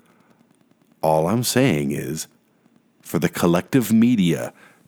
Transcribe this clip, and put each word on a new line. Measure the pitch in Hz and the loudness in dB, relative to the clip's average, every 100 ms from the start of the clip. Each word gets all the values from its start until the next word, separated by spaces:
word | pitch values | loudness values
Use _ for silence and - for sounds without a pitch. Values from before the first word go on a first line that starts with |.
| _ _ _ _ _ _ _ _ _ _ | _ _ _ _ _ _ _ _ _ _
All | 78 78 80 | -2 0 0
I'm | 117 | -2
saying | 120 123 131 78 71 | -2 0 2 0 -2
is, | 73 76 80 - _ _ _ _ _ _ _ | -6 -8 -10 -12 _ _ _ _ _ _ _
for | - 87 | -8 -4
the | 104 | -2
collective | - - 87 - 135 107 | 0 0 0 0 -2 2
media | 110 117 123 87 73 60 - - _ | 2 4 4 2 0 -6 -14 -20 _